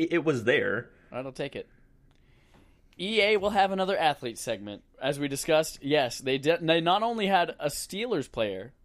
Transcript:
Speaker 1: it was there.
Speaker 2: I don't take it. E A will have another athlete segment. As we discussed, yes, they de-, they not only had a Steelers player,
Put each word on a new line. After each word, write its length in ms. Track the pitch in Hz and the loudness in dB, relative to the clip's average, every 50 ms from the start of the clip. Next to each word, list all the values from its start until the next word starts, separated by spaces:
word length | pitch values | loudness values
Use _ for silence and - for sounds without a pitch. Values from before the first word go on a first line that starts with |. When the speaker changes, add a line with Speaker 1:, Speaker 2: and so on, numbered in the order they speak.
| 160 - | 0 0
Speaker 1:
it 140 | 165 170 143 | 0 2 2
was 180 | 160 139 117 101 | 2 0 2 2
there. 460 | 120 147 123 98 101 98 113 - - _ _ _ _ | 2 2 2 2 0 -2 -4 -6 -10 _ _ _ _
Speaker 2:
I 100 | - 123 | -10 -10
don't 140 | 135 135 - | -10 -10 -8
take 200 | - 147 117 - | -8 -8 -8 -8
it. 120 | 104 - - _ _ _ _ _ _ _ _ _ _ _ _ _ _ _ _ _ - _ _ _ _ _ _ _ - | -10 -12 -12 _ _ _ _ _ _ _ _ _ _ _ _ _ _ _ _ _ -20 _ _ _ _ _ _ _ -8
E 220 | 180 208 226 214 | -6 -2 2 4
A 160 | 196 208 214 | 4 4 4
will 120 | 196 190 208 | 2 2 2
have 220 | 214 196 196 190 | 2 2 2 2
another 260 | 196 190 190 185 196 | 2 0 0 0 0
athlete 400 | - 160 147 143 - 131 120 113 | 2 2 2 0 0 -4 -8 -8
segment. 440 | - - 127 113 98 101 107 104 - - _ _ - | -6 -6 -6 -6 -6 -6 -10 -12 -14 -16 _ _ -4
As 180 | - 139 147 143 | -4 -2 -2 -2
we 80 | 147 | -2
discussed, 520 | 139 139 131 - 165 156 156 160 - - - | -4 -4 -4 0 2 4 4 2 0 -4 -8
yes, 380 | 139 139 147 151 131 117 - - | -2 0 2 2 2 0 -4 -6
they 180 | 135 131 135 | -2 -2 -2
de-, 200 | 143 135 156 170 - | 0 2 0 0 2
they 180 | 165 156 165 170 | 2 2 2 2
not 240 | 165 170 185 208 220 | 2 2 2 2 2
only 240 | 233 233 226 196 | -2 -2 -2 0
had 260 | 196 196 175 170 - - - | 2 4 4 2 0 -2 -4
a 80 | - | -6
Steelers 640 | 147 - - - - 180 202 233 254 208 147 123 - | -6 -4 -6 -8 -8 -6 -6 -4 -2 -2 -2 -4 -4
player, 400 | - 117 110 101 95 95 104 131 - _ | -4 -4 -2 -2 -4 -6 -10 -14 -18 _